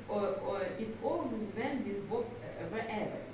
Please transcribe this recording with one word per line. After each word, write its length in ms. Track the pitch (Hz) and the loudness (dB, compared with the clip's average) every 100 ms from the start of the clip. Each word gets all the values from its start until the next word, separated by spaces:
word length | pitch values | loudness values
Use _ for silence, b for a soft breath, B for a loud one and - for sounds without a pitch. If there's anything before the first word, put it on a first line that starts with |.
| - | 0
о, 80 | 208 | 2
о, 400 | 196 190 190 202 190 - | 4 2 0 2 0 0
it 100 | 220 - | -4 0
always 440 | 247 330 262 220 202 214 | 2 2 2 0 -2 0
went 260 | 277 262 202 | 2 2 0
with 140 | 202 - | -2 0
Bob, 140 | 233 226 - - - | 0 0 -4 -6 -6
е, 60 | 165 | -4
wherever. 440 | 214 226 214 - - - | -2 0 0 0 -2 -4